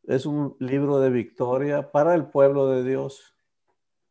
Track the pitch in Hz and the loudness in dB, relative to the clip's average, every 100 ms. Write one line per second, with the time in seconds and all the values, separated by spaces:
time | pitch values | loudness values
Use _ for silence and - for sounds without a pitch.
0 | - 131 135 147 139 - 127 139 143 143 | -4 -4 -2 -4 -4 -6 -4 -2 0 0
1 | 135 123 107 - 123 127 143 143 139 143 | 2 0 -4 -6 -2 -2 -2 -4 0 2
2 | 156 175 139 143 139 139 135 127 127 131 | 2 2 0 4 4 4 0 0 -2 -4
3 | 139 - - _ _ _ _ _ _ _ | -6 -12 -20 _ _ _ _ _ _ _
4 | _ | _